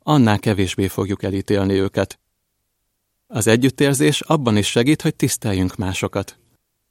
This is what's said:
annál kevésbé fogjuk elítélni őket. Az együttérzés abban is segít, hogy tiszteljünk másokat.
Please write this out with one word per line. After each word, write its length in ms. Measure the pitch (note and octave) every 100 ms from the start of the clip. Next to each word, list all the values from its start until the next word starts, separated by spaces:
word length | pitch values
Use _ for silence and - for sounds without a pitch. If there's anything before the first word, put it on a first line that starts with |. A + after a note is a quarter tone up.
annál 360 | - D3+ A2+ G#2
kevésbé 480 | A2+ G2+ F#2 - G2
fogjuk 360 | - G2+ G2+
elítélni 500 | G2 G2 - G2+ G2
őket. 460 | G2 F#2+ - G2 - _ _ _ _ _ _ _ _ _ _ _
Az 200 | B2+ A2
együttérzés 720 | A2+ C3 - C#3+ C3 D3+ C#3+
abban 360 | - D#3 A#2+ G#2+
is 100 | G2
segít, 340 | A#2 A#2+ D#3
hogy 140 | D#3+ -
tiszteljünk 600 | B2+ - A2 F#2+ F#2 -
másokat. 640 | F#2 F#2+ G2+ G2+ F#2+ - _ _ _ _ _